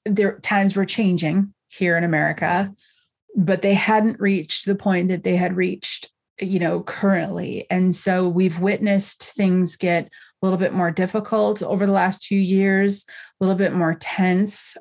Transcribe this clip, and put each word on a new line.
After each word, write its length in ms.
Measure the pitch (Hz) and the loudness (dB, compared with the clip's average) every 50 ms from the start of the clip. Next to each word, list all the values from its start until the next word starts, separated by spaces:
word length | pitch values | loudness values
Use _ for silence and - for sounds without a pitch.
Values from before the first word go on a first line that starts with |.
| _ | _
there, 340 | 220 202 208 202 196 - - | -2 0 2 2 0 0 -4
times 380 | - - 214 202 196 196 190 | -4 0 0 2 2 2 2
were 100 | 196 190 | 0 -2
changing 640 | 185 - - 220 190 180 165 165 151 160 196 196 202 - _ _ | -2 0 0 0 2 2 0 0 0 0 0 0 -2 -4 _ _
here 320 | _ - - 190 175 170 165 | _ -6 -2 0 0 2 2
in 60 | 170 | 2
America, 680 | 170 160 151 151 151 151 - 170 160 175 185 202 196 196 - _ _ _ _ _ _ _ _ _ _ 427 | 0 2 2 0 0 -2 -2 -2 0 0 0 -2 -4 -6 -14 _ _ _ _ _ _ _ _ _ _ -2
but 280 | 214 175 165 185 180 - | 0 2 2 2 0 2
they 120 | 196 196 | 2 2
hadn't 460 | 190 - 220 220 214 214 226 - - | 2 2 2 2 2 2 2 0 0
reached 440 | 202 196 196 185 156 - - - - | 0 0 0 0 -2 -4 -6 -4 -2
the 120 | 196 196 | -2 -2
point 320 | 196 - 202 185 175 175 185 | -2 0 0 0 2 0 0
that 160 | 185 180 - | -2 -2 0
they 100 | 190 180 | 0 0
had 220 | 180 180 180 185 | 2 0 0 0
reached, 520 | 180 185 185 180 - - - - - - - _ _ _ _ _ - | -2 -2 -2 -2 -6 -8 -10 -10 -10 -12 -16 _ _ _ _ _ -10
you 200 | 196 180 196 175 | -6 -2 -2 0
know, 240 | 170 160 175 175 - | 0 0 -2 -2 -4
currently. 840 | - - - - 196 190 175 165 196 196 175 175 - - - - - | -8 -8 -2 0 2 2 2 0 -4 -6 -8 -8 -8 -8 -10 -6 -4
And 280 | 180 185 185 185 175 | 0 2 2 2 2
so 320 | - - 196 185 185 185 180 | 0 0 0 0 0 0 0
we've 320 | 170 180 190 185 160 170 | 2 2 0 0 0 0
witnessed 640 | 180 202 202 - 208 208 196 196 196 - - - - | -2 -2 0 0 0 0 2 0 0 -2 -6 -10 -14
things 500 | - - - 202 190 180 185 180 170 - | -14 -4 0 0 2 2 2 0 0 -2
get 300 | - - 175 175 170 165 | -4 -2 0 0 0 -2
a 420 | - - - - - _ _ - | -4 -12 -20 -20 -20 _ _ -2
little 120 | 190 185 175 | -2 0 0
bit 120 | 190 - - | 0 -2 0
more 200 | 190 180 170 160 | 0 -2 0 0
difficult 720 | - 185 185 - 220 202 - 226 214 208 208 214 208 - | -2 -2 -2 -2 -4 -4 -2 0 0 2 0 0 -2 -2
over 200 | - 214 185 202 | -2 -2 0 2
the 60 | 202 | 2
last 320 | 196 190 180 190 190 - - | 2 2 2 2 0 -4 -4
two 140 | - 196 | -2 0
years, 680 | 196 190 175 190 190 196 196 190 190 196 202 196 196 - - - - - - _ _ | 0 2 2 2 2 4 4 2 2 2 2 0 -2 -6 -10 -16 -20 -20 -20 _ _
a 40 | 190 | 0
little 140 | 185 190 180 | 0 2 2
bit 140 | 196 170 - | 0 0 2
more 240 | 180 170 160 165 | 0 0 0 0
tense, 800 | - - - - - 190 185 180 185 208 208 - - - - - - | -2 -6 -6 -2 0 0 2 2 2 0 0 -2 -4 -6 -6 -8 -12